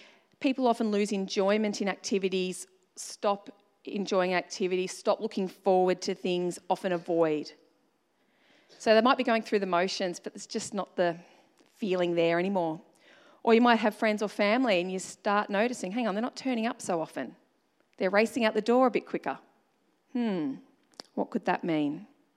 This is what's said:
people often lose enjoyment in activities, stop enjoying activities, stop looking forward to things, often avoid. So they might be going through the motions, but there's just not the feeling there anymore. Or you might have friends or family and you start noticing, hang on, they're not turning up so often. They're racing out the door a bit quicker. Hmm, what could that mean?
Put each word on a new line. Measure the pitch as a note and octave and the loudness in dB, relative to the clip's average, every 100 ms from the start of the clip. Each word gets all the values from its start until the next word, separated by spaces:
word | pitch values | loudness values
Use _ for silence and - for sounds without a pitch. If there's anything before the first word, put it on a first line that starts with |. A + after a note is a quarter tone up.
| - _ _ - | -20 _ _ -4
people | C#4+ C4 B3 | -2 2 2
often | A3+ A3+ | 2 0
lose | G3+ G#3 | 0 0
enjoyment | G3+ F#3+ G#3 F#3+ G#3+ G#3+ G3+ | -2 -2 0 2 2 0 -2
in | G3 | -4
activities, | F#3 - G3 F#3 F#3 F#3 F3 - _ _ | -4 -2 0 0 -2 -2 -6 -14 _ _
stop | - - - G#3 G3+ - - _ _ | -16 -16 -4 -2 -2 -6 -20 _ _
enjoying | - G#3 F3+ G3 F3+ | -10 -6 -2 0 2
activities, | F3+ - - F3+ F#3 F#3 - | 0 -2 -4 -2 -2 -4 -4
stop | A3 F3+ | -2 -2
looking | A3 - F#3 | -2 -4 -6
forward | - G3+ F#3 F#3 F3+ | -2 2 4 4 0
to | - | -2
things, | F#3 F#3 F3+ F3+ E3+ - | -4 -2 0 -2 -4 -4
often | F#3 F#3+ | -4 -2
avoid. | F3 E3+ E3 D#3+ D3+ - - _ _ _ _ _ _ _ _ _ _ _ - | -4 -2 2 2 0 -6 -16 _ _ _ _ _ _ _ _ _ _ _ -4
So | A#3 | 4
they | A3 | 6
might | A#3+ C4 | 6 2
be | |
going | B3 A3+ | 2 0
through | A3 G#3 | 0 -2
the | F#3+ | 2
motions, | F3 F#3+ - F#3 E3+ | 2 2 -2 -4 -6
but | - | -12
there's | G3+ - | -14 -10
just | A3+ - | -8 -6
not | G3+ F3+ - | -8 -6 0
the | F3 E3+ - _ _ _ _ - | 0 -2 -14 _ _ _ _ -8
feeling | G3+ F3+ F3 | -2 0 0
there | E3+ E3 E3+ | 2 2 2
anymore. | F#3 G3 E3 D#3+ - _ _ - - _ | 0 0 -2 -6 -12 _ _ -20 -20 _
Or | A3 | 4
you | A3+ | 6
might | A#3+ A3+ | 6 4
have | G#3+ | 2
friends | G#3 A3+ G#3+ | 0 -2 0
or | G#3 | -4
family | - G3+ A#3+ B3 F3+ | 0 2 2 2 2
and | F#3 | 0
you | F#3 | -6
start | - - G#3 G3+ G#3 | -8 -8 0 0 0
noticing, | G3+ A#3+ A#3+ F#3 | 0 0 -2 -6
hang | A3+ A3+ | -4 -2
on, | |
they're | G3 | -2
not | B3 - | -6 -6
turning | C4 A#3 A3+ | -4 -2 -4
up | - | -6
so | - E3+ | -4 -4
often. | D#3 C#3+ C3 - _ _ _ _ _ - | -4 -8 -10 -14 _ _ _ _ _ -4
They're | F#3+ | 2
racing | G3+ A3+ C4 | 2 2 2
out | A3 | 0
the | G#3+ | 0
door | G#3+ B3 B3+ | 2 4 4
a | |
bit | G3 - | 2 -4
quicker. | - - - _ _ _ _ _ _ _ | -6 -6 -8 _ _ _ _ _ _ _
Hmm, | A#3+ A#3 F3+ C#3+ D#3 - _ _ - - | -4 -2 -2 -4 -6 -14 _ _ -20 -10
what | - - | -6 -4
could | G#3+ - | -4 -2
that | F3+ | -2
mean? | F3+ D#3 C#3+ E3 G#3+ _ _ | 0 0 -2 -4 -12 _ _